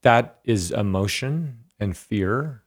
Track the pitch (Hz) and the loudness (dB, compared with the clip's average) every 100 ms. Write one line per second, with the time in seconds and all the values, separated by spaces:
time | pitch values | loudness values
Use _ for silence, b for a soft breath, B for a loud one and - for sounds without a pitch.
0 | 127 117 120 _ - 110 87 - 104 95 | 6 4 2 _ -2 0 0 -2 0 0
1 | 101 - 131 156 160 117 117 _ 104 87 | -2 -2 -4 -4 -6 -10 -20 _ -6 -6
2 | - 107 95 120 151 120 | -4 -2 0 -2 -4 -10